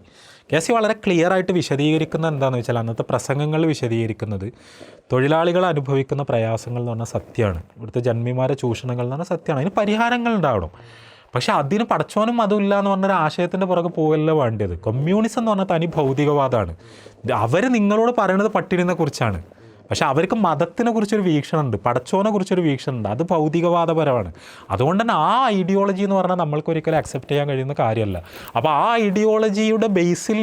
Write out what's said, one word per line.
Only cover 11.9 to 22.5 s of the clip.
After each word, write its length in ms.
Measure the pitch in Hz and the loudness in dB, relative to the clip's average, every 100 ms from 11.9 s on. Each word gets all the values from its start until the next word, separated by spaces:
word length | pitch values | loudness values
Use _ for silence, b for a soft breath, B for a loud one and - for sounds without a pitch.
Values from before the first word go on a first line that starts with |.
പടച്ചോനും 460 | 180 - 208 220 240 | 0 0 0 0 2
മതവും 200 | 208 208 | 2 2
ഇല്ല 100 | 202 202 | 2 2
എന്ന് 120 | 202 | 2
പറഞ്ഞൊരു 260 | 190 190 185 | 0 2 2
ആശയത്തിൻ്റെ 420 | 156 - 175 185 185 | 0 0 -2 -2 0
പുറകെ 180 | 175 175 175 | 0 0 0
പോകല്ല 340 | 156 156 156 | 2 2 2
വേണ്ടത്. 420 | 156 123 110 101 85 | 2 2 0 -4 -2
കമ്മ്യൂണിസം 560 | 110 120 151 202 220 247 | -4 -2 0 2 0 0
എന്ന് 100 | 226 | 0
പറഞ്ഞാൽ 180 | 196 190 | 0 0
തനി 160 | 170 170 160 | 0 0 0
ഭൗതികവാദമാണ്. 760 | 135 135 147 143 135 123 90 82 B B B B | 0 2 2 2 2 0 -2 -6 B B B B
ഇത് 100 | 107 120 | -4 0
അവര് 260 | 117 160 254 | 2 2 2
നിങ്ങളോട് 380 | 240 202 214 233 240 | 2 2 2 2 2
പറയണത് 300 | 190 190 214 | 2 2 0
പട്ടിണിനെ 400 | 196 - 180 180 170 | -2 0 0 0 0
കുറിച്ചാണ്, 400 | 151 - 117 90 - B B B - | -2 0 -2 -2 -8 B B B -6
പക്ഷെ 140 | - | 0
അവർക്ക് 300 | 156 139 185 233 | 2 2 0 0
മതത്തിനെ 480 | 185 147 170 - 240 | 0 0 -2 0 0
കുറിച്ചൊരു 300 | 226 208 214 | 0 0 0
വീക്ഷണമുണ്ട്, 500 | 180 151 - 160 139 104 | 2 0 0 -2 0 -2
പടച്ചോനെ 440 | 120 120 - 190 214 | 0 -2 0 0 2
കുറിച്ചൊരു 280 | 202 190 | 0 0